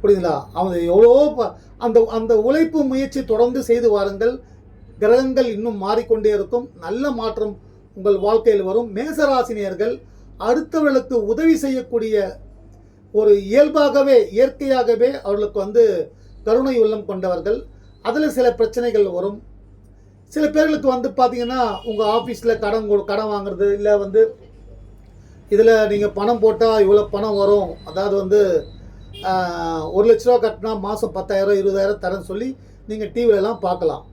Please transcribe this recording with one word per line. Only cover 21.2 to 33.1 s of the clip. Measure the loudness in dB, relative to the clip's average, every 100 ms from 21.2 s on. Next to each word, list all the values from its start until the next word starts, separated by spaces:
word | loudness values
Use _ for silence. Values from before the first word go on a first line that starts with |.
| 0 0 -4 -2 -2 -4
உங்க | -8 -2
ஆபீஸ்ல | 0 0 -4 -4 -2 -2
கடன் | -2 -2 0
கொடு-, | -2
கடன் | 0 -4 -4
வாங்குறது, | -6 -6 -2 -2
இல்ல | 0 0 0
வந்து | 2 2 2 0 -20 -20 -20 -20 -20 -20 -20 -20 -20 -20 -2
இதுல | 4 6 6 2
நீங்க | 0 -2
பணம் | -2 -2 2
போட்டா | 2 4 2 4
இவ்வளவு | 4 4 2
பணம் | -4 -2 0
வரும், | 2 2 0 -8
அதாவது | -10 -6 -2 -2
வந்து, | 2 2 4 0 -4 -18 -20 -20 -20 -10
ஆ, | -4 -2 -4 -6 -6 -6 -4
ஒரு | 2 4
லட்ச | 4
ரூபா | 4 2 0
கட்டினா | -4 -8 -6
மாசம் | -6 -6 -6
பத்தாயிரம், | -8 -4 -2 0
இருபதாயிரம் | 0 0 0 -2 -2
தரேன்னு | -6 -8 -8
சொல்லி | -8 -8 -10 -20 -20 -12
நீங்க | -10
டி | -6